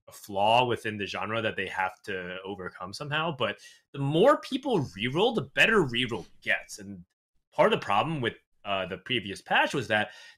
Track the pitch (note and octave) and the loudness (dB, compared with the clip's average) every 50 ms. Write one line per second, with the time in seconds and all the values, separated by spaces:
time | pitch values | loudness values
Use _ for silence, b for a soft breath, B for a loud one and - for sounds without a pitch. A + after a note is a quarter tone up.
0 | _ - - - - - G2+ G2 G2+ G#2+ A2+ B2 B2+ A#2+ A2+ - - A2 G#2+ G#2 | _ -20 -20 -20 -14 -6 -2 2 4 6 6 6 4 4 0 -2 -2 -4 -6 -4
1 | G2+ F2+ - F#2 F#2+ G2+ A2+ A2+ A2 G#2+ F2+ G2 F#2+ F2 - F#2+ F#2 F#2 - - | -6 -6 -4 -6 -4 -4 -2 -2 -2 -2 -2 -4 -6 -4 -2 -2 -4 -4 -4 -8
2 | - G#2+ G2 F#2 F2+ F2+ F#2 F#2 G2 G2 G2+ F#2 F2+ F2 - - F#2 F#2 - - | -10 -8 -8 -6 -6 -8 -10 -10 -10 -10 -10 -8 -10 -10 -10 -12 -12 -12 -12 -12
3 | D3 C#3+ D3 D#3 D#3+ E3+ D3+ - A#2 G2+ G#2 B B B B B B _ - C#3 | -8 -4 -4 -2 -2 -2 -2 -2 -2 -2 -2 B B B B B B _ -6 -4
4 | C#3 C#3 D3+ D#3+ G#3+ C#4 D#4 D4+ - - B3 C4 C#4 C#4+ A#3 F3 B2+ - - F#2+ | -2 2 4 6 8 8 6 4 2 -4 -6 -4 -2 0 0 0 0 -2 -4 -4
5 | A2 B2 C3+ E3+ G#3 B3+ A#3 F3 B2+ - - C3 D#3+ G3+ A3+ G#3 E3 B2+ A#2 A#2+ | -4 -2 2 2 2 2 2 0 -4 -2 2 4 4 6 6 4 4 2 0 -2
6 | B2+ A2+ A2+ F#2+ D#2+ - - - - A2+ G2 E2 - - - - G2+ G2 G2+ F2+ | -2 -2 -4 -6 -8 -12 -18 -8 -4 -2 -2 -2 -2 -8 -14 -14 -12 -14 -14 -14
7 | F2 _ _ _ _ _ _ _ _ _ _ - G#3+ A3 A3+ D#3+ - - G2+ G#2 | -16 _ _ _ _ _ _ _ _ _ _ 4 4 4 4 2 0 2 2 2
8 | A#2+ D3+ E3 C#3+ A#2+ A2 - - _ _ _ _ - G2+ G2 F#2+ F#2 F2 F#2+ F2+ | 2 2 0 -2 -2 -2 -4 -6 _ _ _ _ -6 -4 -2 -2 -2 -4 -6 -8
9 | - - B2+ A#2 F#2 G2+ F#2 - - - F#3+ B3 D4+ - - C#3+ A2 G2 A2 G#2+ | -4 -2 -2 -2 -2 -4 -8 -10 -4 0 2 2 2 2 0 -4 -2 0 0 0
10 | G#2+ B B B B B B | 0 B B B B B B